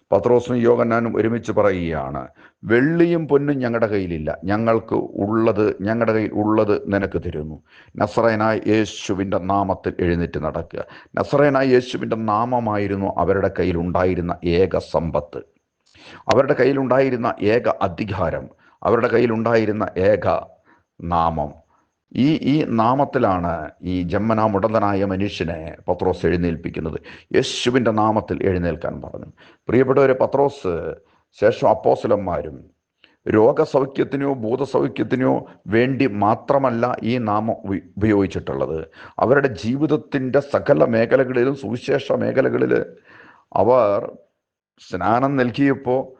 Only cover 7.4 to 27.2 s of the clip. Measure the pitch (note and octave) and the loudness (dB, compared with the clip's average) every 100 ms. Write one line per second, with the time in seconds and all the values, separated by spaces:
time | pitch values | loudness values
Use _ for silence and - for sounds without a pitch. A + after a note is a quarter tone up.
7.4 | D2+ D2 _ - - - G#2 A#2+ A2+ G#2+ | -10 -14 _ -20 -16 -4 -2 2 2 2
8.4 | A2 A2 G#2 A2 G#2 - - F#2+ G2 F#2+ | 0 0 2 2 0 -4 -6 -4 -2 -2
9.4 | F#2 G2+ F#2+ F2+ F#2 - F2 F2 D#2+ D2 | 0 0 0 -2 -6 -2 0 0 -2 -4
10.4 | D2+ E2 D#2+ - - - - - - C#3+ | -6 -6 -8 -12 -14 -18 -6 -4 0 2
11.4 | D3 C3+ C3+ B2 B2 C#3 A#2 A2+ A2 G#2 | 4 2 4 4 2 -6 -4 -4 -2 -2
12.4 | B2 B2 A2 G#2 G2 G2 G2 - F2 G2 | -2 -2 -2 -2 -2 -2 -2 0 0 2
13.4 | - - F2 E2+ F2 F2 F#2 F2 E2+ - | 0 0 0 0 -2 0 0 0 -4 -4
14.4 | E2+ E2+ F#2 E2+ - D2+ D#2+ D2 - A#1+ | 0 2 2 0 -2 -2 -2 -4 -6 -12
15.4 | - _ _ _ _ _ - - - A2 | -16 _ _ _ _ _ -20 -8 2 4
16.4 | C3+ C#3 B2+ C3+ B2+ C3 C3+ A#2+ A#2 - | 4 4 2 2 2 2 2 0 -2 0
17.4 | G2+ A#2+ A2 - G2 E2 A2 F2+ E2 - | 2 2 2 0 -4 -4 -6 -2 -2 -4
18.4 | C2 - _ _ F2+ A#2 A#2 A#2 A#2+ A2+ | -10 -20 _ _ 0 2 2 2 2 0
19.4 | A2+ A#2 G#2+ G#2+ - F2+ G2 G2 F#2+ E2 | 2 2 2 -2 -4 0 2 2 0 -2
20.4 | - _ _ _ _ - E2+ E2+ E2 D#2 | -4 _ _ _ _ -12 -2 0 0 -2
21.4 | D2 - _ _ _ _ _ - C#3+ D#3 | -6 -10 _ _ _ _ _ 0 0 2
22.4 | B2+ D3+ - A2+ A2+ C3+ C#3 C3+ G#2+ F2+ | 0 0 0 0 2 0 0 0 0 0
23.4 | E2+ E2 D2+ - F2+ F#2 F2 G2 A2 A2 | -2 -4 -8 -10 -6 -4 -2 -2 0 2
24.4 | A2 G2 A2 A2 G2+ G2 G2 F#2+ G2+ - | 2 0 0 0 0 0 -2 -2 -4 -4
25.4 | E2 E2 D#2+ - - F2+ F#2 F2 E2+ F2 | -6 -6 -12 -8 -6 -2 -2 0 0 0
26.4 | F2 D#2 D#2+ D#2 D#2 - - - | -2 -4 -8 -8 -8 -10 -12 -20